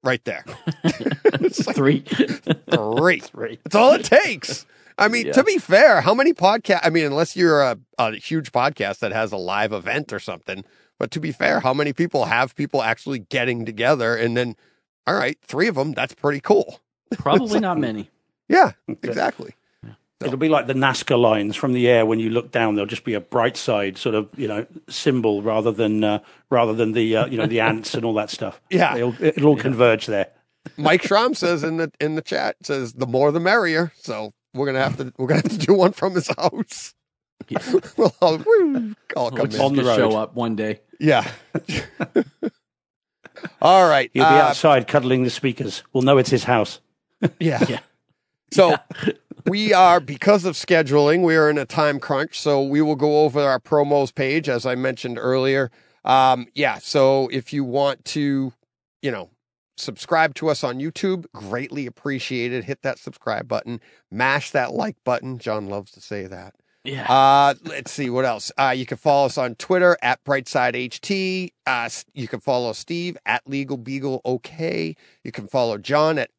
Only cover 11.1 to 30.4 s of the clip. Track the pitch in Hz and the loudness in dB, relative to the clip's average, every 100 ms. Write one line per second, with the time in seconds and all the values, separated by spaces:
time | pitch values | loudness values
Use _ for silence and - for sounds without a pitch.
11.1 | 165 156 135 175 151 131 135 147 135 170 | -6 -8 -2 0 0 0 -2 -2 -2 -2
12.1 | 147 107 117 131 - 143 135 113 113 - | 0 0 0 -2 -4 -4 -2 -2 -4 -6
13.1 | 135 95 135 123 120 113 107 120 147 117 | -10 -6 -4 -2 -4 -6 -4 0 2 0
14.1 | 117 117 117 123 110 _ _ _ _ - | 0 -2 -2 -4 -8 _ _ _ _ -4
15.1 | 190 127 151 _ 131 214 151 143 131 135 | -2 -2 -6 _ -2 -2 0 -4 -4 -6
16.1 | - 147 143 - 208 - - _ _ _ | -4 -4 -4 2 2 2 -10 _ _ _
17.1 | 220 139 170 240 208 196 165 131 107 - | -6 0 0 2 -2 -2 -2 -4 -6 -12
18.1 | _ _ _ _ 349 359 - - - - | _ _ _ _ 4 4 0 -14 -10 -8
19.1 | - - - - - _ _ 113 110 _ | -4 -4 -6 -18 -20 _ _ -20 -20 _
20.1 | _ 117 131 156 147 120 135 135 127 - | _ -8 -2 0 0 0 0 0 -2 0
21.1 | 123 120 110 104 104 139 123 120 120 110 | 2 4 2 -2 -4 -2 0 4 4 4
22.1 | 113 113 117 117 123 113 104 101 110 - | 0 -2 -4 -4 -2 0 -2 -4 -6 -6
23.1 | 107 - 120 117 123 - 107 98 95 123 | -6 -4 -2 -2 -2 -2 -2 -2 -4 -4
24.1 | 107 107 - 113 104 113 - _ - - | -2 -4 -8 -6 -6 -8 -14 _ -4 0
25.1 | 127 113 104 107 110 110 104 110 107 107 | 2 2 0 0 0 0 0 0 2 0
26.1 | 104 - _ _ 127 117 113 113 110 113 | -2 -6 _ _ 0 0 0 0 0 2
27.1 | 110 123 123 107 113 113 110 110 123 117 | 2 0 -2 -2 0 0 -2 -4 -6 -2
28.1 | 107 104 - 101 - _ 185 170 120 123 | -2 -4 -8 -10 -12 _ 0 2 0 -4
29.1 | 113 151 - 143 135 127 120 123 110 - | 0 -2 2 2 4 0 2 4 4 0
30.1 | 104 95 _ | -4 -4 _